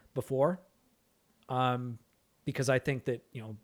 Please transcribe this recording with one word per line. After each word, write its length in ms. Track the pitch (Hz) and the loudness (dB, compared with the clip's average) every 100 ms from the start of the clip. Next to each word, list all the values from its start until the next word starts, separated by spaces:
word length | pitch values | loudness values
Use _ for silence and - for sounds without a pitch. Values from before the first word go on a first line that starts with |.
| _ | _
before, 480 | - - 131 147 180 - _ _ _ _ _ _ _ - | -6 -2 2 2 2 -8 _ _ _ _ _ _ _ -4
um, 500 | 127 127 123 123 113 _ _ _ _ - | 0 2 0 -4 -10 _ _ _ _ -8
because 240 | 143 131 | -2 2
I 100 | 127 | 2
think 260 | - 131 - | 2 -4 -4
that, 180 | 117 - | -6 -6
you 80 | 123 | -14
know, 160 | 110 107 | -12 -12